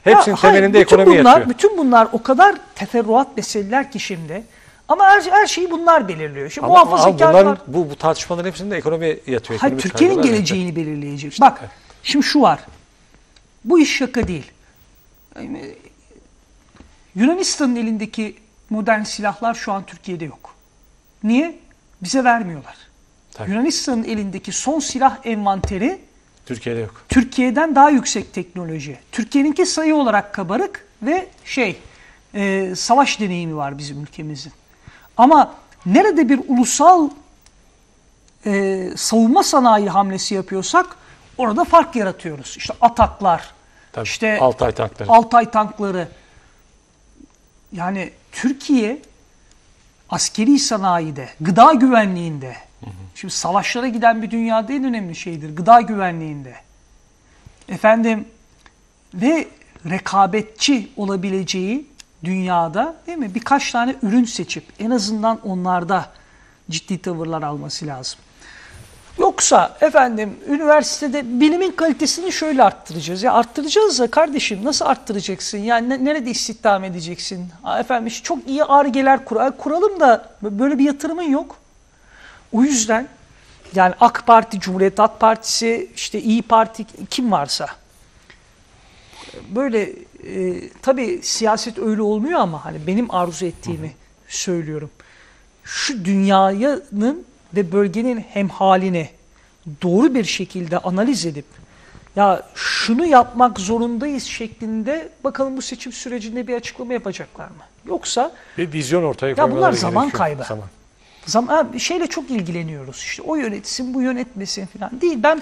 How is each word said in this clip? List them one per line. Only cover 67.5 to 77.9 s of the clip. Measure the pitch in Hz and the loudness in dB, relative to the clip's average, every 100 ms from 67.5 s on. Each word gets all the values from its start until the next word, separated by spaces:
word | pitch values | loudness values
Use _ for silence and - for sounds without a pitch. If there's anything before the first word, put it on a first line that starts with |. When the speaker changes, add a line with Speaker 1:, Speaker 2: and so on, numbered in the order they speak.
| 147 147 - 151 | -8 -10 -12 -12
Speaker 1:
lazım. | 131 120 - _ _ - - - - - - - - | -12 -12 -14 _ _ -20 -20 -20 -20 -20 -20 -16 0
Yoksa | 381 381 - 226 170 - | 0 2 4 4 4 2
efendim | 302 302 254 214 214 - - | 2 4 2 0 -6 -10 -6
üniversitede | 285 302 302 - - 294 294 247 240 | -2 4 4 4 -6 -4 -6 -4 2
bilimin | 302 349 370 | 2 2 -2
kalitesini | - 330 - 294 - 359 | 0 -2 0 -2 -2 -6
şöyle | - 311 262 | -4 -2 4
arttıracağız. | 202 - - 165 151 185 | 4 2 -14 -10 -8 -4
Ya | 233 | 2
arttıracağız | 233 233 - 294 403 427 254 | 2 0 -4 -2 2 2 0
da | 233 | 0
kardeşim | - 320 277 - 196 | 2 0 0 -6 -4
nasıl | 254 - | -4 -2
arttıracaksın? | 269 254 - 202 180 185 - 208 | -2 -2 -4 -8 -6 -10 -8 -8
Yani | 220 233 240 | -2 -2 0
ne-, | 269 | -2
nerede | 269 302 240 | -2 -2 -4
istihdam | 220 - - 226 196 | -8 -8 -2 0 0
edeceksin? | 190 175 165 170 - 185 180 165 | -2 -10 -10 -12 -12 -12 -14 -14
Aa, | 185 196 | -6 -6
efendim | 233 | -2